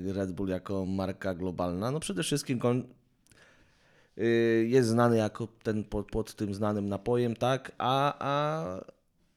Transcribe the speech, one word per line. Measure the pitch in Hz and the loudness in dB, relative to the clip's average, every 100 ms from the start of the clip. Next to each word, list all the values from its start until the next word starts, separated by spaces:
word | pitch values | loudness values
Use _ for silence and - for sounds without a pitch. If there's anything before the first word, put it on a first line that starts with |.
| 92 | -4
Red | 95 95 | -2 -2
Bull | 87 98 | -2 -2
jako | 92 - 98 92 | -4 -4 -4 -2
marka | 95 95 92 98 87 | -2 -2 -4 -6 -4
globalna, | 92 80 90 90 110 | -4 -2 -2 -2 -2
no | 147 | -4
przede | - 185 | -4 -4
wszystkim | 160 143 - 123 | -2 -2 -2 0
kon-, | 120 123 - - _ _ _ - - _ _ _ _ _ _ - | 2 0 -2 -12 _ _ _ -20 -20 _ _ _ _ _ _ -2
y, | 113 117 117 113 113 | 2 4 4 4 6
jest | 131 117 | 6 6
znany | 117 120 113 | 6 6 4
jako | 107 - 113 - | 2 -2 -8 -6
ten | - 107 | -4 -4
po-, | 101 107 | -4 -6
pod | 98 110 104 - | -4 -4 -6 -4
tym | 104 | -6
znanym | 98 107 104 101 | -2 -2 0 -2
napojem, | 98 - 123 120 113 | -4 0 0 0 0
tak? | 123 131 - - | 0 0 -4 -4
A, | 117 135 143 - | 0 2 0 -2
a | 139 143 147 156 165 92 - - _ _ _ | -4 -2 -2 -4 -6 -8 -12 -20 _ _ _